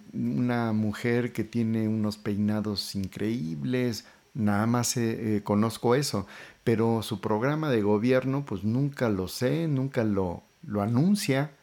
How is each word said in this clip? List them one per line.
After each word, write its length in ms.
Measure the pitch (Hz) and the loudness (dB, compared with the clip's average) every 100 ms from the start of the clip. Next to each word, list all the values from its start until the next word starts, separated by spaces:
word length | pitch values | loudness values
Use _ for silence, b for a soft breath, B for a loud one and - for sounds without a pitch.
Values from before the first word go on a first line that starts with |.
| - | -6
una 600 | - 120 135 123 120 117 | -6 -2 0 0 0 0
mujer 600 | 110 107 104 120 120 120 | 0 0 0 0 0 0
que 100 | 113 | -4
tiene 460 | 110 117 113 113 110 | -4 -2 0 0 0
unos 300 | 110 107 107 | 0 -2 -2
peinados 760 | 110 101 104 107 107 98 - | -4 0 0 0 -2 -4 -4
increíbles. 1120 | 98 92 - 107 120 160 151 131 127 123 107 - B B | -6 -6 -4 -4 -2 -4 -6 -2 0 0 -4 -10 B B
Nada 320 | - 104 101 113 | -2 2 2 2
más, 280 | 120 117 120 | 2 0 0
eh, 420 | 113 113 110 104 | -2 -2 0 0
eh, 20 | |
conozco 540 | - 104 113 - 117 131 | 2 2 2 2 2 2
eso, 320 | 143 101 - B B B | 2 -4 -6 B B B
pero 400 | - 110 113 113 | 2 4 4 2
su 180 | - 104 | -2 -4
programa 480 | 107 107 131 151 156 | -2 0 0 -2 0
de 140 | 113 | 2
gobierno, 600 | 101 104 123 127 131 139 | 4 4 4 2 2 -2
pues 180 | 139 98 | -4 -4
nunca 460 | 107 123 143 - 120 | -2 0 0 0 0
lo 180 | 95 90 | 0 -2
sé, 400 | - 127 151 165 | -2 0 0 0
nunca 380 | 131 135 127 | -2 -2 0
lo, 400 | 110 98 90 85 - _ | 0 2 0 -4 -12 _
lo 180 | - 101 | -6 -2
anuncia. 680 | 104 120 180 202 - 135 147 - | 0 2 2 2 2 0 -2 -8